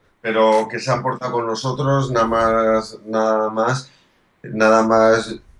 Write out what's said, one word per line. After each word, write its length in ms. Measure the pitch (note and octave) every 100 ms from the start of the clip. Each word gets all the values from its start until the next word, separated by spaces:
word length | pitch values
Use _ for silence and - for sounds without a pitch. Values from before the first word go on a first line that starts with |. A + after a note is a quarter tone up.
| _ _
pero 480 | A2+ A2 A2 A2 G#2+
que 80 | A#2
se 120 | C3
han 100 | B2+
portado 300 | C3 - B2
con 140 | A#2 A2+
nosotros, 640 | A2 C3 B2+ C3+ C#3 B2+
nada 140 | A#2 A2+
más, 720 | A2+ A2+ A2+ A2 A2 G#2+ G#2 G#2+
nada 440 | A2 A2 A2 G#2+
más, 400 | A2 A#2 C3+ - _ _ _ _ _
nada 400 | - G#2+ A2 A2+
más 540 | A2 A2+ A2 A2 A2 A2+ _